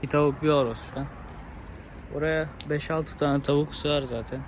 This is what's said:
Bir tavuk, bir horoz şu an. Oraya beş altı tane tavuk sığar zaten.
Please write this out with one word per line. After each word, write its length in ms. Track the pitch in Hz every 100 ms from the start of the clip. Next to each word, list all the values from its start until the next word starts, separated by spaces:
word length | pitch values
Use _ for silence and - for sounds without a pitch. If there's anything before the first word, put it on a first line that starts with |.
Bir 60 | 139
tavuk, 320 | 147 147 135
bir 60 | 151
horoz 420 | 147 127 117 -
şu 60 | 135
an. 60 | 139 - - - - - - - - - - 143
Oraya 340 | 156 160 156 - -
beş 220 | 147 -
altı 260 | 160 156 -
tane 260 | 147 139
tavuk 320 | 139 143 151 -
sığar 260 | 151 147
zaten. 400 | 135 120 110 131